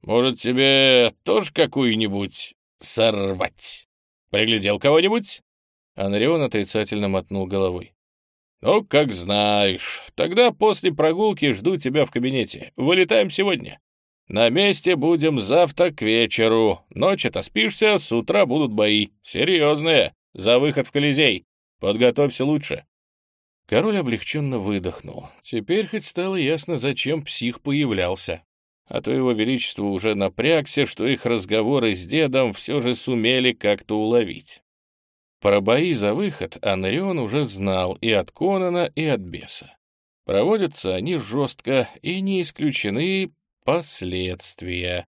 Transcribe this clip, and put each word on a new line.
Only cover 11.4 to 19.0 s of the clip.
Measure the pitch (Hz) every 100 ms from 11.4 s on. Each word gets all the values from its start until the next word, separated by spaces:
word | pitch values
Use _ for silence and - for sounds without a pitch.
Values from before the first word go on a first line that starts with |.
| 147
жду | 101 127 185
тебя | 135 143 139
в |
кабинете. | - 127 131 107 87 - -
Вылетаем | 135 185 180 220 196
сегодня. | - 196 160 - - _ _ _ _ _
На | 98 117
месте | 139 202 165 175 170
будем | 151 170 160 143
завтра | 98 147 170 147 175
к | 147
вечеру. | 107 113 110 - 113 113 110 87 _
Ночь | - 156 196 233
отоспишься, | - 85 214 220 - 214 208
с | -
утра | 117 107 208 170
будут | 139 139
бои. | 107 107 107